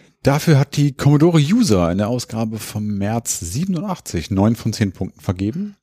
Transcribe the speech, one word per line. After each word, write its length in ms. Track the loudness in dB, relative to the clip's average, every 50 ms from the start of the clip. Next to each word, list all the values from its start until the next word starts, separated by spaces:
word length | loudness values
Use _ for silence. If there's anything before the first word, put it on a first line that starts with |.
| _ _ _ _ 0
Dafür 380 | 0 0 2 2 4 4 4
hat 160 | 4 2 0
die 160 | 0 0 0 0
Commodore 480 | 2 4 4 4 6 6 4 4 4
User 500 | 4 4 2 2 4 4 4 4 2 2
in 80 | 0 0
der 100 | -2 -2
Ausgabe 520 | -2 -4 -6 -6 -6 -6 -6 -4 -6 -8
vom 260 | -10 -10 -8 -6 -6
März 540 | -4 -4 -4 -4 -2 -4 -4 -4 -6 -6 -8
siebenundachtzig 920 | -8 -6 -6 -4 -4 -4 -4 -4 -4 -6 -8 -8 -8 -8 -6 -6 -4 -2
neun 240 | 0 2 2 2 2
von 180 | 0 -4 -6 -4
zehn 200 | -2 -2 -2 -2
Punkten 280 | -6 -10 -10 -12 -8
vergeben. 540 | -6 -6 -4 -2 -4 -4 -4 -6 -8 -10 -12 _